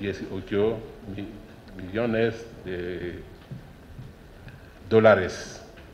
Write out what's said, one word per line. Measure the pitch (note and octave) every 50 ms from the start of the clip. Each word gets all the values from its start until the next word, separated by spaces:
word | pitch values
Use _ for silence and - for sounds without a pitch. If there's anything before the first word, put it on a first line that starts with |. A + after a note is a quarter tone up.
dieciocho | G2+ G2 F#2 - - - G2 F#2+ F#2 - G#2+ G2+ G#2 A2+ A2+ A2+ - - - - - G#2 F#2+
mil | G2+ G2 - - - - - - - - - -
millones | F#2 F#2 F2+ F#2+ A2 A#2+ A#2 A2+ A2 A2+ A2+ A2 - - - - - -
de | F#2 F#2 F2 F2 F2+ F2+ E2 F2+ F2 E2+ F2 - - - - - - - - - - - - - - - - - - - - - - - - - - - - - - - - - -
dólares. | A2+ A2 G#2+ A2 G2+ F#2+ F2+ F2 - - - - - - - - - - - -